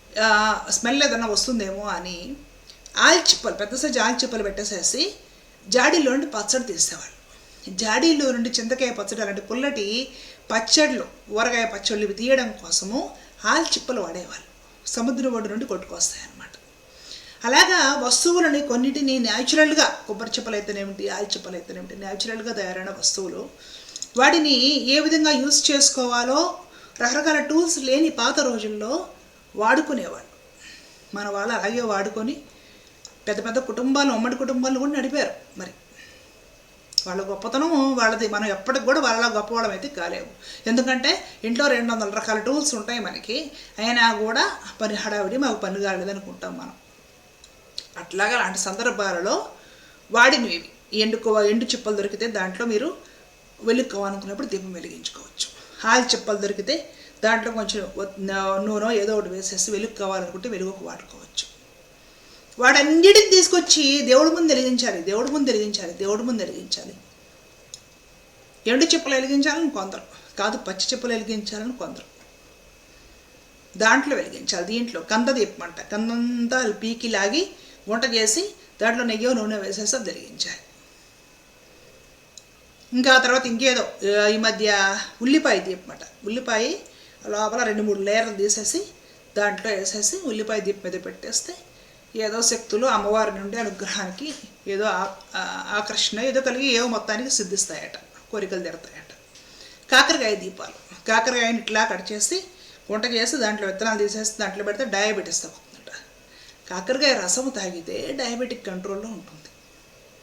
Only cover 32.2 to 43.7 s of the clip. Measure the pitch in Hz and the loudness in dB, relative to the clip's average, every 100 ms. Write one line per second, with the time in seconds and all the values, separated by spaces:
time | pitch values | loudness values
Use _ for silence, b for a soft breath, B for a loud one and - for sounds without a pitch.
32.2 | 220 320 - B B B B B B - | -6 -6 -12 B B B B B B -12
33.2 | - 202 226 233 262 220 262 277 277 220 | -6 -4 -2 -2 -2 -2 2 4 4 2
34.2 | 240 254 262 254 262 254 285 294 254 285 | 0 -2 -2 0 0 0 0 -2 -2 -2
35.2 | 226 - - 196 180 - - B B B | -2 -6 -16 -16 -16 -16 -20 B B B
36.2 | B - - - - - - - 185 185 | B -20 -20 -20 -20 -20 -6 -6 -4 -6
37.2 | 196 196 220 262 330 302 269 247 226 220 | -6 -8 -4 -2 0 2 2 2 0 0
38.2 | 214 208 214 196 - 262 233 311 269 226 | -2 -2 -4 -4 -2 -2 2 2 2 2
39.2 | 240 214 208 233 220 190 285 185 170 - | 0 0 -4 -4 -4 -6 -10 -8 -8 -8
40.2 | - - B B 226 240 247 254 277 349 | -10 -16 B B 0 0 2 0 0 -2
41.2 | B B 220 240 285 240 233 226 202 214 | B B -4 2 2 2 0 -2 -2 -4
42.2 | 220 214 226 285 285 226 202 240 185 - | -2 -2 0 0 0 -4 -6 -6 -6 -8
43.2 | - 254 302 B B | -6 -6 -6 B B